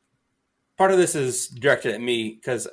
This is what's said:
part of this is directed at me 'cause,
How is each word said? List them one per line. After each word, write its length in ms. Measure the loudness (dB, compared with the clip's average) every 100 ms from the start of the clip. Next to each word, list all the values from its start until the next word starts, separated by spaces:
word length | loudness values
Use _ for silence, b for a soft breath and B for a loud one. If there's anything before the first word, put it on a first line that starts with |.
| _ _ _ _ _ _ _ 0
part 140 | 4
of 60 | 4
this 180 | 2 0
is 320 | -4 -4 -8
directed 460 | -2 2 2 0
at 80 | -4
me 340 | -4 -4 -4 -8
'cause, 320 | -6 -6 -8